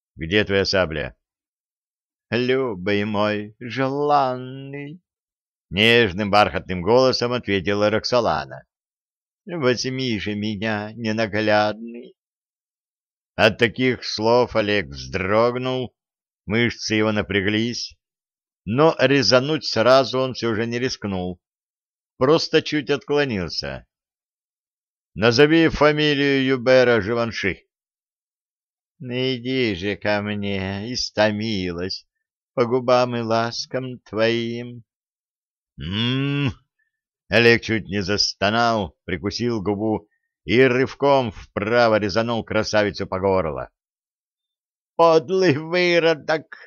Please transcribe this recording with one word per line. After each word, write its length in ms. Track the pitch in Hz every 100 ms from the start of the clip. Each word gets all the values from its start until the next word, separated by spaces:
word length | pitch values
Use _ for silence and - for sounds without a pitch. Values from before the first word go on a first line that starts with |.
| _ -
«Где 300 | 80 104 98
твоя 180 | 98
сабля?» 540 | 92 98 87 78 65 - _ _ _ _ _ _ _ _ _ _ _
«Любый 720 | 113 123 131 131 98 92 101
мой, 540 | 104 101 107 104 104 -
желанный», — 1400 | 123 113 135 139 147 147 135 127 127 135 139 143 143 175 _ _ _ _ _ _ _
нежным 600 | 87 110 117 113 85 104
бархатным 500 | 101 92 92 92 92
голосом 520 | 87 123 131 113 120
ответила 560 | 123 - 101 87 104 104
Роксолана. 760 | 104 - 123 107 78 69 67 - _ _ _ _ _ _ _ -
«Возьми 720 | 175 127 120 131 131 131 107
же 140 | 90 104
меня, 580 | 107 104 110 107 107
ненаглядный». 1200 | 113 110 107 113 101 107 104 104 107 117 117 127 _ _ _ _ _ _ _ _ _ _ _ _ -
От 220 | 107 101
таких 480 | 117 - 127 117 -
слов 500 | - 110 120 117 113
Олег 320 | 104 104 76
вздрогнул, 1080 | 69 65 95 92 107 120 123 127 127 123 - _ _ _ _ -
мышцы 500 | 107 120 - - 110
его 160 | 107
напряглись, 840 | 104 95 98 95 107 117 113 - - _ _ _ _ _ _
но 320 | - 120 160 -
резануть 680 | 127 139 123 127 135 156 -
сразу 540 | - 110 131 120 127
он 140 | 131
всё 220 | 120 117 107
же 100 | 117
не 140 | 120
рискнул, 640 | 127 - 104 95 90 90 _ _ _ _ _ _ _ _
просто 440 | 127 160 - 160
чуть 280 | 151 151 147
отклонился. 960 | 143 - 147 143 107 82 - 71 67 - _ _ _ _ _ _ _ _ _ _ _ _ -
«Назови 520 | 110 117 151 165 160
фамилию 800 | - 147 151 151 143 143 139 131
Юбера 560 | 135 120 131 123 117
Живанши». 640 | 95 117 117 104 98 82 _ _ _ _ _ _ _ _ _ _ _ _ _ _
«Иди 720 | 127 123 131 127 120 131 120 92
же 220 | 98 95
ко 240 | 104 104
мне, 720 | 104 104 101 98 95 98 110
истомилась, 1120 | 123 - - 107 104 110 104 90 85 92 - _ _ _ _ _
по 120 | - 120
губам 520 | 127 123 123 123 120
и 40 |
ласкам 800 | 113 113 117 - - 131 131 123
твоим». 840 | - 104 113 117 117 117 123 120 - _ _ _ _ _ _ _ _ -
«М-м-м!» 760 | 73 101 117 131 139 143 139 - _ _ _ _ _ _ _
Олег 340 | 104 117 117
чуть 240 | - 113 -
не 140 | 98
застонал, 960 | 90 101 - - 98 113 120 113 90 -
прикусил 580 | - 90 101 95 120 117
губу 460 | 90 101 110 107 - _ _ _ -
и 160 | 110
рывком 680 | 131 123 131 - 139 139 120
вправо 680 | - - - 101 120 117 107
резанул 440 | 101 90 117 117
красавицу 640 | 101 107 104 107 104 95 98
по 120 | 95
горло. 500 | 95 95 82 67 62 _ _ _ _ _ _ _ _ _ _ _ _ -
«Подлый 600 | 170 160 123 190 180 143
выродок!» — 1000 | 160 175 180 175 160 160 151 156 - -